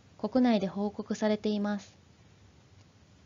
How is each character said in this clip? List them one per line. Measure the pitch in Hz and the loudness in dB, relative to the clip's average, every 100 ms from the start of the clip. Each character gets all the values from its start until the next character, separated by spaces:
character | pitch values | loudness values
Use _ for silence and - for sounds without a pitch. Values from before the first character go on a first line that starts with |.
| - - | -14 -10
国 | 208 254 | -2 2
内 | 240 214 | 4 4
で | 190 | 0
報 | 196 208 | -4 -4
告 | 202 214 214 | -4 -6 -2
さ | 214 | 0
れ | 214 | 0
て | 214 | 0
い | 208 | -2
ま | 208 202 | -2 -6
す。 | - - - _ - - - - - - - _ - - | -10 -20 -20 _ -20 -20 -20 -20 -20 -20 -20 _ -20 -20